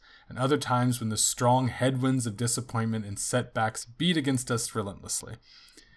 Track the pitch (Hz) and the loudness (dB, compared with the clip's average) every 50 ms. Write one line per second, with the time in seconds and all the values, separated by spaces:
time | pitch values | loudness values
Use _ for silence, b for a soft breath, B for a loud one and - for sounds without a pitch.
0 | b b b b b b 117 117 131 135 147 143 - - 127 123 127 127 120 - | b b b b b b -4 0 2 2 2 2 2 2 2 2 4 2 2 0
1 | 113 110 110 104 - - - - 127 120 123 131 131 113 - - 127 131 131 123 | -2 -2 0 0 0 0 2 2 4 4 6 6 4 0 0 0 0 0 2 2
2 | 131 131 131 131 113 117 101 110 120 117 - 127 120 - - 113 113 113 110 110 | 2 2 2 2 0 -2 -2 -2 -2 0 0 -2 -2 -4 -2 -2 0 0 0 -2
3 | 104 101 101 - - - - 123 - - - 120 113 110 - - - - - - | -4 -6 -6 -6 -4 -2 0 -2 -2 -2 -2 -2 0 0 -2 -4 -10 -10 -6 -2
4 | 156 175 170 160 131 139 135 123 - - 120 113 - - - 113 101 101 87 80 | 0 2 2 2 2 0 0 0 0 0 -2 -2 -2 -2 -4 -4 -4 -4 -6 -10
5 | 95 104 - - - - 117 - _ b b b b b b b b b b | -8 -6 -6 -6 -6 -8 -14 -16 _ b b b b b b b b b b